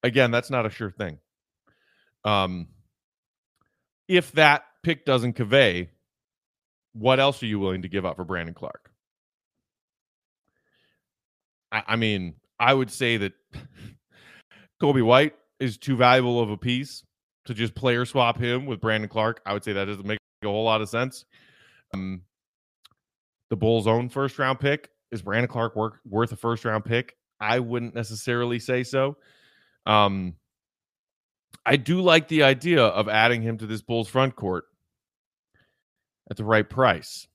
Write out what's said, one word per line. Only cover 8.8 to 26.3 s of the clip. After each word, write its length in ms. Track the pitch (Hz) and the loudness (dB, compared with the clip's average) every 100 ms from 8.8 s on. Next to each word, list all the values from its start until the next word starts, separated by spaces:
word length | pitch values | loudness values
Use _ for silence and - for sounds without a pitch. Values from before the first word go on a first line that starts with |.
| _ _ _ _ _ _ _ _ _ _ _ _ _ _ _ _ _ _ _ _ _ _ _ _ _ _ _ _ _ | _ _ _ _ _ _ _ _ _ _ _ _ _ _ _ _ _ _ _ _ _ _ _ _ _ _ _ _ _
I, 120 | 107 - | -8 -2
I 80 | 113 | -2
mean, 400 | 113 104 87 - _ _ | 0 -2 -4 -12 _ _
I 140 | 120 | 2
would 180 | 135 127 | 4 0
say 260 | - 123 117 | -2 -2 0
that 160 | 98 _ _ - - - - - | -4 _ _ -20 -20 -20 -20 -20
<laughs> 800 | _ _ - - _ - _ _ | _ _ -20 -20 _ -20 _ _
Coby 220 | 143 135 | 2 4
White 320 | 113 127 151 _ _ _ | 6 6 4 _ _ _
is 180 | 135 101 | -6 -4
too 180 | - 127 | -4 4
valuable 440 | 123 127 123 120 | 6 6 4 0
of 120 | 110 | -2
a 60 | 104 | -4
piece 460 | 123 123 143 - _ _ _ _ - | -4 -4 -6 -16 _ _ _ _ -12
to 80 | |
just 200 | 110 113 | -6 -6
player 320 | - 127 120 123 | -2 -2 0 0
swap 320 | 139 120 117 | 2 2 2
him 280 | 120 123 139 | -2 -4 -6
with 140 | 107 | -6
Brandon 300 | 110 110 107 | -2 -2 -2
Clark. 320 | 110 110 113 - | -2 -2 -2 -6
I 80 | |
would 100 | 101 | -6
say 100 | 107 | -4
that 120 | 98 98 | -4 -4
doesn't 200 | 101 98 | -6 -8
make 140 | 107 _ _ | -8 _ _
a 40 | 107 | -6
whole 180 | 101 113 | -2 0
lot 160 | 110 | 0
of 80 | 107 | -2
sense. 360 | 117 131 - _ _ _ _ _ _ _ | -4 -6 -8 _ _ _ _ _ _ _
Um, 280 | 95 95 92 92 _ _ _ _ _ _ _ _ _ _ _ _ | -10 -10 -12 _ _ _ _ _ _ _ _ _ _ _ _ _
the 60 | 104 | -2
Bulls' 320 | 110 117 104 | 2 2 2
own 220 | 113 123 | 0 -2
first 280 | 135 139 - | -4 -6 -2
round 220 | 131 127 | -2 0
pick, 300 | 139 147 - _ _ | -2 -2 -8 _ _
is 120 | 113 | -12
Brandon 260 | 92 107 120 | -4 -2 -2
Clark 260 | 123 117 107 | -4 -4 -4
work, 240 | 110 - - | -6 -8 -8
worth 260 | 101 117 | -4 -4